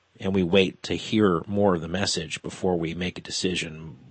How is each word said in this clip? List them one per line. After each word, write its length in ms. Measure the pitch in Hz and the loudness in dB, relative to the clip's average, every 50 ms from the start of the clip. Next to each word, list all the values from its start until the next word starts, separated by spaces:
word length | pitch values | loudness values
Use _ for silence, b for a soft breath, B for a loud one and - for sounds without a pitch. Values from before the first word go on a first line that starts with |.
| _ _ _ - | _ _ _ -8
and 160 | - 95 95 | -4 0 2
we 80 | 98 90 | 2 2
wait 400 | 82 98 98 95 - - - - | 4 6 6 4 4 2 -6 -6
to 120 | - 90 | -6 -4
hear 480 | 85 - - 113 107 107 95 87 80 - | -4 -4 0 2 4 6 6 4 2 0
more 280 | - 101 101 101 98 90 | -2 0 2 4 4 4
of 60 | 82 | 2
the 80 | 78 82 | 0 -2
message 540 | 87 98 101 - - 87 78 76 - - - | -4 -2 -2 -2 -2 -2 -4 -6 -8 -10 -10
before 340 | - - - - 95 90 | -10 -8 -4 -2 0 0
we 160 | 85 82 78 82 | 0 -2 -4 -4
make 240 | 87 90 90 - - | -4 -6 -6 -6 -8
a 40 | - | -10
decision, 720 | - - - - 92 87 78 82 82 78 80 80 80 - - - - | -10 -6 -4 -2 -2 -2 -2 -6 -6 -8 -12 -14 -14 -16 -18 -14 -10